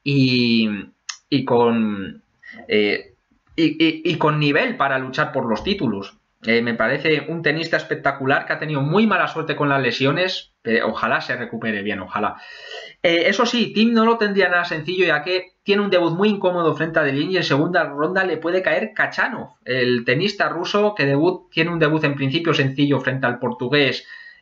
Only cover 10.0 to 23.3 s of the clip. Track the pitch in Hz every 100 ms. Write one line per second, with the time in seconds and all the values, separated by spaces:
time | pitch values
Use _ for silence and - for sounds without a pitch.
10 | 135 165 185 - - _ 117 113 110 110
11 | 117 156 151 120 117 113 117 104 104 98
12 | 92 104 101 - - - - - - -
13 | 175 170 185 220 233 240 202 208 226 226
14 | 226 226 208 196 180 180 170 160 170 185
15 | 175 147 180 185 - _ - 202 202 180
16 | 165 170 208 202 180 175 160 147 160 160
17 | 143 139 175 185 - 147 160 175 147 143
18 | 160 190 185 156 165 185 165 170 220 -
19 | 139 - 247 196 - _ - 127 123 123
20 | 120 135 202 - 156 156 175 208 208 208
21 | 139 139 175 180 - 160 165 170 151 156
22 | 147 135 135 131 113 139 135 135 143 131
23 | - 131 123